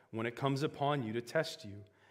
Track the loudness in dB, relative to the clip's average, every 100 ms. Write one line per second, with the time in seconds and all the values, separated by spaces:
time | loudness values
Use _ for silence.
0 | _ -2 -2 0 2 2 0 2 2 2
1 | 2 -2 0 0 0 -4 -12 -14 -16 _
2 | -20